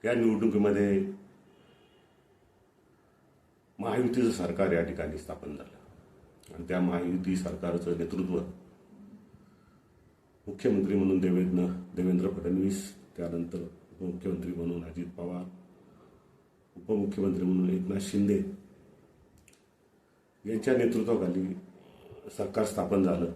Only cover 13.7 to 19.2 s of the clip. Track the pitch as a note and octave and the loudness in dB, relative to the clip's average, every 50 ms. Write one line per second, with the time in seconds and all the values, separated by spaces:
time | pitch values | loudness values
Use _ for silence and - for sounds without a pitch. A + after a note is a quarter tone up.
13.7 | - - - - - - F#2 F2+ F2+ - - G2 F2+ E2 E2+ F2 F2+ E2+ E2+ E2+ | -14 -18 -20 -20 -14 -8 -6 -6 -6 -4 -4 -4 -4 -4 -4 -6 -4 -4 -4 -4
14.7 | F2 E2+ E2+ E2 E2 F2 F2 E2+ - - F2 F2 F2+ F2+ F#2 F2+ - - - - | -4 -4 -6 -8 -8 -8 -8 -8 -8 -8 -8 -6 -6 -6 -8 -10 -14 -18 -20 -20
15.7 | - - - - - - - - - - _ _ _ _ _ _ _ _ _ _ | -20 -20 -20 -20 -20 -20 -20 -20 -20 -20 _ _ _ _ _ _ _ _ _ _
16.7 | _ - F2 - A2 G#2 G2 G2 - - G2 F#2+ F2+ F2+ F2+ F#2 F#2 F2+ F2+ F2+ | _ -20 -4 -2 0 0 0 -2 -2 0 0 0 0 0 0 2 2 2 2 2
17.7 | F#2 - F#3 F#2 G2+ G2 - - - G2+ - G2+ G2+ G2 - - - - - - | 2 0 -2 -2 -4 -4 -4 -2 0 2 2 4 4 2 0 -2 -8 -12 -16 -20
18.7 | - - - - - - - - _ _ | -20 -20 -20 -20 -20 -20 -20 -20 _ _